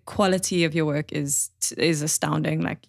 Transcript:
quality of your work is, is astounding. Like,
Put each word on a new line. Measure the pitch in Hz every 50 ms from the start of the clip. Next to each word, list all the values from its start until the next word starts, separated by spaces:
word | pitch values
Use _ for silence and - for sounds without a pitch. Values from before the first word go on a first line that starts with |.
| -
quality | - - - 208 185 185 185 190 - 190 175 170
of | 160 151
your | 165 156
work | 151 143 151 151 - -
is, | 151 143 143 143 - - - _ - - - -
is | - - 165 165 147
astounding. | 151 160 - - - 151 151 156 156 156 156 160
Like, | - - - - _